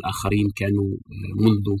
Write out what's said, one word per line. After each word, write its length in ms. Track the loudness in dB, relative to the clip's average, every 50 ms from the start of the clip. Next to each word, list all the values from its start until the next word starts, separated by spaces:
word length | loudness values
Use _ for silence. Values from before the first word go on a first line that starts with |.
| -2
آخرين 420 | -4 -4 -4 -2 0 0 2 0 0 -2
كانوا، 340 | -2 -2 0 0 0 0 -2 -4
آه، 500 | -6 -10 -14 -12 -12 -10 -6 0 4 4
منذ 200 | 4 4 4 2 -2 -4 -4